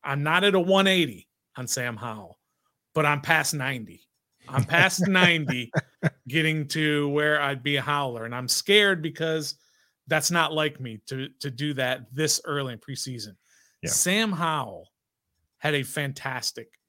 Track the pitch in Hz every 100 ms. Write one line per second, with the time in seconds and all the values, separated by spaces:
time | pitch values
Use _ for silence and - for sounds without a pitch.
0 | 139 139 147 170 202 190 175 190 190 185
1 | 151 95 - _ _ - 123 - 123 113
2 | 120 107 98 - _ _ _ _ _ -
3 | 147 147 143 160 147 151 131 127 107 -
4 | _ _ _ _ - 139 113 170 185 185
5 | 185 190 180 165 143 127 117 147 - _
6 | 170 - - 147 156 156 143 160 151 147
7 | 143 143 151 151 143 139 131 143 135 147
8 | 139 117 113 120 127 - - 208 202 185
9 | 156 143 160 160 143 - _ _ _ _
10 | - 156 147 170 160 156 151 147 127 110
11 | - 131 139 _ 143 117 151 135 127 127
12 | 117 127 156 - - 143 135 113 - 131
13 | - 123 104 92 _ _ _ _ 160 -
14 | 180 202 226 175 165 156 117 87 - _
15 | _ _ _ _ _ _ 156 147 131 -
16 | 143 139 139 127 - - 113 _